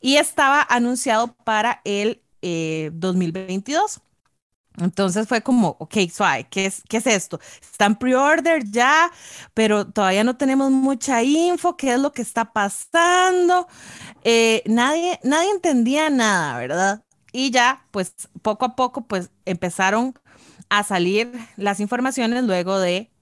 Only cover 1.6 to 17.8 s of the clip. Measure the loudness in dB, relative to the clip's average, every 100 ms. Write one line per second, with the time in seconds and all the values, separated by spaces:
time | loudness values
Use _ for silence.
1.6 | 0 -4 -4 -2 -2 -4 _ _ -6 -4
2.6 | -4 -6 -6 -4 -2 0 -2 -4 -6 -8
3.6 | -2 -2 -2 -6 _ _ _ _ _ _
4.6 | _ -4 -4 0 -2 0 -2 -2 2 2
5.6 | 2 -2 -6 -2 -2 0 0 0 -4 -4
6.6 | -4 -6 -6 -4 0 0 -2 -12 -14 -20
7.6 | -20 0 2 2 0 2 4 2 2 0
8.6 | -2 0 2 4 2 -2 -20 -20 -10 0
9.6 | 2 2 0 0 2 2 0 0 0 0
10.6 | 2 2 0 -2 -2 0 2 2 2 0
11.6 | -2 -2 -2 0 0 -4 -6 -4 -4 -2
12.6 | -2 -4 -4 2 4 4 2 2 2 2
13.6 | -2 -14 -20 -20 -20 -6 0 4 4 2
14.6 | 0 2 2 0 -2 -2 0 0 2 0
15.6 | 0 2 2 2 2 2 2 2 -2 -4
16.6 | -4 0 0 -2 _ _ _ -4 0 2
17.6 | 2 0